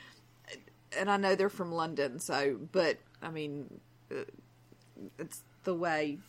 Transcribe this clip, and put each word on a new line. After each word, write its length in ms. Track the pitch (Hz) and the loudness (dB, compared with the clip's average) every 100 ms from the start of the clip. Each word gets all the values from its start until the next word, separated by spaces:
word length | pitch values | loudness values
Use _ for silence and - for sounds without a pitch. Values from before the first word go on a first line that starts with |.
| - - - - - - - - - 151 | -20 -20 -20 -20 -18 -18 -18 -20 -8 -2
and 140 | 196 | 2
I 60 | 202 | 4
know 180 | 196 | 6
they're 140 | 185 196 | 6 4
from 240 | - 175 | 0 -2
London, 460 | 165 165 143 139 131 | -2 0 0 0 -2
so, 400 | - 139 143 113 - | -2 2 2 0 0
but, 260 | 185 160 - - - | 2 4 2 -6 -12
I 100 | 165 | -8
mean, 500 | 160 147 143 - - - - - | -6 -6 -6 -10 -14 -20 -20 -10
uh, 140 | 135 - - - _ - - - - 98 - | -8 -8 -14 -20 _ -20 -20 -20 -18 -14 -12
it's 240 | 165 - - _ | -12 -12 -18 _
the 100 | 190 | -4
way 440 | 170 170 156 151 151 | 0 2 2 0 -4